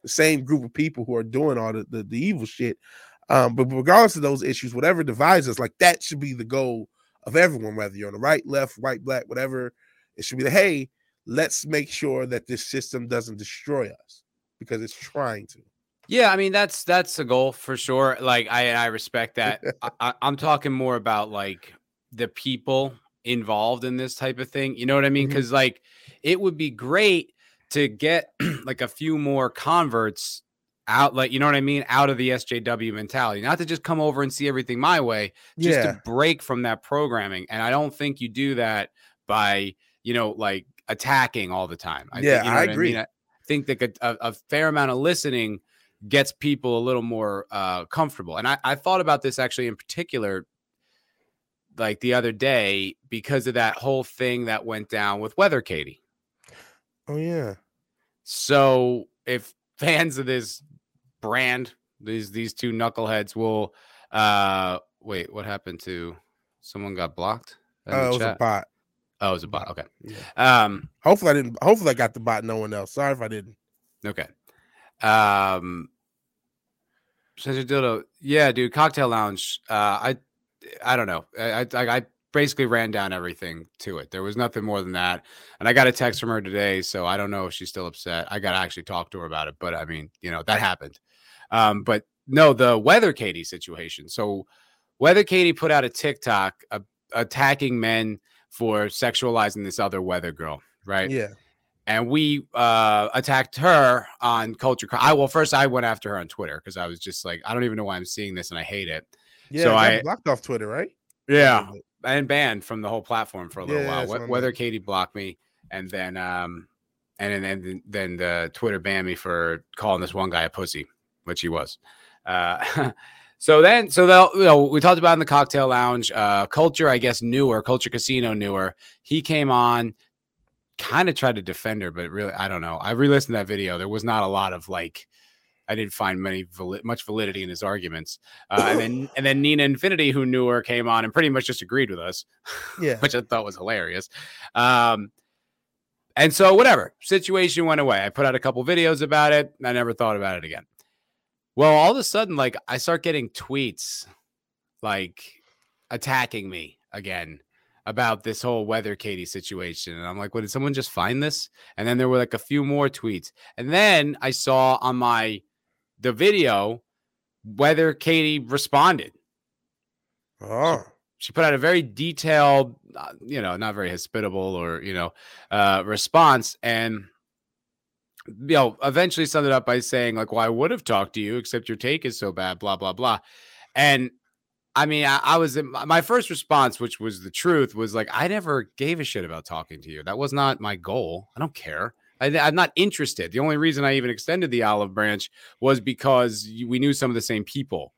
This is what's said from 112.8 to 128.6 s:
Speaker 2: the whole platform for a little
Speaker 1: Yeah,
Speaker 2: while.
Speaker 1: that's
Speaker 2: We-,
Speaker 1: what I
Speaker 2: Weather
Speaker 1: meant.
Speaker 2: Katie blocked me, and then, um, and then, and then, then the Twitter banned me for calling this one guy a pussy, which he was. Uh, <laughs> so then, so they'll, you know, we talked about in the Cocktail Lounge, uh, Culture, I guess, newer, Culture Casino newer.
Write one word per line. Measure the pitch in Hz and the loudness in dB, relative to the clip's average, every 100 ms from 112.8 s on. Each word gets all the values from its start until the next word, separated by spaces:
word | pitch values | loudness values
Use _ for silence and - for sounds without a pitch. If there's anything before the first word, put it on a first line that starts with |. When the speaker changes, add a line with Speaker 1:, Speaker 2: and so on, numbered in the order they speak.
Speaker 2:
the | 104 | -6
whole | 110 | -8
platform | - 113 110 95 87 | -4 -4 -4 -10 -14
for | 95 | -12
a | |
little | 92 147 | -6 -4
Speaker 1:
Yeah, | 139 | -4
Speaker 2:
while. | - | -4
Speaker 1:
that's | 120 | -4
Speaker 2:
We-, | 117 | -8
Speaker 1:
what | |
I | 120 | -4
Speaker 2:
Weather | 123 127 | -2 -2
Speaker 1:
meant. | 120 | -4
Speaker 2:
Katie | 120 110 | -6 -6
blocked | 98 95 90 104 | -4 -4 -4 -8
me, | 98 87 _ _ _ | -12 -14 _ _ _
and | 95 95 | -14 -10
then, | 95 92 92 | -8 -8 -8
um, | 90 90 87 85 - _ _ _ _ - | -6 -6 -8 -12 -18 _ _ _ _ -8
and | 101 | -6
then, | 101 95 | -4 -6
and | 98 | -8
then, | 90 92 - | -10 -12 -10
then | 101 92 87 | -8 -6 -4
the | 87 87 82 | -4 -4 -6
Twitter | - 113 98 | -4 -4 -4
banned | 98 98 92 | -4 -4 -4
me | |
for | 87 92 85 85 82 _ - | -6 -4 -2 -2 -4 _ -6
calling | 107 92 | -2 -2
this | 87 | -2
one | 95 92 | -4 -2
guy | 85 | -2
a | 82 | -2
pussy, | - 90 78 71 _ _ _ | -6 -10 -10 -12 _ _ _
which | - 85 | -10 -8
he | 85 | -4
was. | 80 65 - _ _ _ _ - | -6 -8 -14 _ _ _ _ -6
Uh, | 92 87 90 - 160 127 - - - | -2 -2 -4 -4 -2 -4 -6 -20 -20
<laughs> | _ _ | _ _
so | - 151 | 6 10
then, | 175 240 202 | 10 8 4
so | 143 180 | 4 10
they'll, | 185 185 | 10 10
you | 190 | 8
know, | 185 147 | 8 8
we | 143 151 | 6 4
talked | 170 175 | 6 6
about | 170 | 6
in | 165 | 4
the | |
Cocktail | 156 143 139 143 131 | 4 4 4 2 2
Lounge, | 123 123 123 113 | 2 2 0 -2
uh, | 110 104 101 98 | 0 2 2 0
Culture, | - 165 147 151 | 4 2 4 2
I | 123 | 4
guess, | 123 120 | 2 -2
newer, | 117 127 139 110 | -2 2 2 2
Culture | 104 127 117 | 0 -2 -2
Casino | 120 - 131 120 | -6 -2 -2 -2
newer. | 107 101 98 | -2 -2 -2